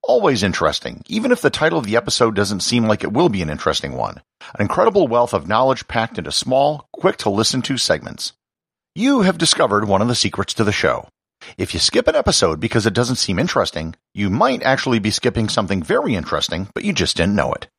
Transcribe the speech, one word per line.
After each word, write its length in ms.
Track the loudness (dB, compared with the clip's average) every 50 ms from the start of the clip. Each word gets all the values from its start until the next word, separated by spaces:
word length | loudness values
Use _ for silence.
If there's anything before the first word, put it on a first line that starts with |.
| 2
always 340 | 2 2 4 4 4 2 4
interesting, 600 | 2 0 0 2 0 0 0 0 -8 -10 -12 -12 -12
even 240 | -6 -6 -2 2 0
if 100 | 0 2
the 80 | 2 0
title 260 | 0 2 0 2 2
of 80 | 0 -2
the 120 | 0 0
episode 380 | 0 0 0 0 2 2 2 2
doesn't 260 | 0 0 0 -2 -4
seem 260 | -2 0 0 2 4
like 160 | 2 2 0 0
it 100 | -2 0
will 160 | 2 2 2
be 120 | 2 0
an 80 | -2 -4
interesting 440 | -4 -2 -2 -2 -2 -2 -4 -6 -6
one. 280 | -6 -6 -6 -6 -14 _ _ _ _ -20 -18 -4
An 60 | -4
incredible 460 | -2 0 2 2 2 4 4 2 2
wealth 260 | 4 4 2 2 2 0
of 140 | -4 -2
knowledge 400 | 0 0 2 2 2 0 -2 -4
packed 300 | -4 -2 -2 -2 -2 -4
into 140 | -8 -8 -4
small, 560 | -4 -4 -2 0 0 2 2 0 -2 -4 -12 _ -12
quick-to-listen-to 840 | -2 -2 -2 -2 0 -2 0 0 2 0 0 0 -2 -2 -2 -4
segments. 560 | -4 0 0 -2 -2 -2 -12 -12 -10 -12 -12 _ _ _ _ _ _ _ _ _ _ _ _ _
You 260 | -2 0 2 2 4
have 160 | 4 2 2
discovered 500 | 2 0 0 2 2 2 2 2 2 2
one 140 | 2 2 2
of 60 | 2
the 80 | 2 0
secrets 380 | 0 -2 -2 -2 -4 -6 -6 -2
to 80 | 0 0
the 80 | 0
show. 380 | 0 0 0 0 0 -2 -6 _ _ _ _ _ _ _ -20 -20 -8
If 160 | -8 -6 -4 -2
you 60 | -2
skip 280 | -2 0 0 2 2
an 80 | 2 2
episode 440 | 2 0 2 2 2 2 2 0 0
because 280 | -4 0 0 2 2
it 80 | 2 2
doesn't 220 | 2 0 0 -2
seem 200 | -4 -2 -2 0
interesting, 580 | 0 0 0 0 0 0 0 -4 -6 -8 -8 -10 _ _ _ _
you 160 | -2 0 0
might 320 | 2 2 2 2 0 0 2
actually 340 | 2 2 2 2 0 0
be 140 | 0 0 0
skipping 380 | -2 0 -2 0 0 0 -2 0
something 340 | 0 -2 0 0 -2 -2 0
very 320 | 0 -2 0 0 0 -2
interesting, 540 | -2 -2 -2 -4 -4 -2 -4 -4 -6 -6 -6 _
but 100 | -4 -4
you 100 | -2 0
just 240 | 0 0 -2 0
didn't 180 | 0 0 2 2
know 180 | 0 0 -2 -4
it. 140 | -6 -10 _ _